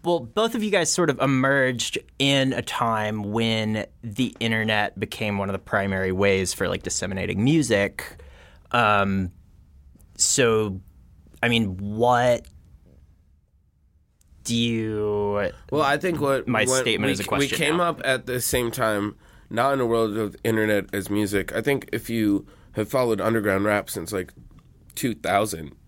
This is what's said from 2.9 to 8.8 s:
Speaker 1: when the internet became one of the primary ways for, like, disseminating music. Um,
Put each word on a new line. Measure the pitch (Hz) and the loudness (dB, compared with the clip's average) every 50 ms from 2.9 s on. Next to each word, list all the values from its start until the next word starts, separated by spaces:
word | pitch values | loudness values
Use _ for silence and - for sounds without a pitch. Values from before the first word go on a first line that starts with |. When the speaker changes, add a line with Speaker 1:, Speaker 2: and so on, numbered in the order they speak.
| 113 110 107 107 107 107 101 101 104 | 0 0 -2 -2 -4 -4 -4 -4 -2
Speaker 1:
when | 113 113 113 113 110 107 107 107 110 101 - - - | 0 0 0 0 0 0 -2 -2 -4 -4 -8 -12 -16
the | - 113 101 101 127 117 - - | -14 -12 -2 -2 -2 -2 -2 -4
internet | 117 113 113 110 110 110 107 104 104 - - | -2 0 0 0 0 2 2 2 0 -2 -2
became | 98 113 110 - - 113 107 101 | -6 -8 -6 -4 -4 -4 -2 -2
one | 98 98 98 | -2 -2 -4
of | 98 | -4
the | 95 | -6
primary | - - - 104 98 98 95 95 95 92 92 | -4 -2 0 0 0 0 0 0 0 0 0
ways | 92 101 101 98 95 95 90 - | 2 4 4 4 4 2 -2 -2
for, | - 98 90 | -2 -2 -2
like, | 95 92 - | -2 -4 -4
disseminating | - - - - 95 98 92 92 92 95 98 107 | -6 -4 -4 -4 -4 -6 -6 -4 -4 -2 2 2
music. | 135 156 165 147 113 110 98 101 98 - - - - - - - - - - - - - - - - | 4 4 4 4 4 2 2 2 0 -2 -8 -14 -14 -16 -18 -20 -20 -20 -20 -20 -20 -20 -20 -14 -2
Um, | - 120 | 0 2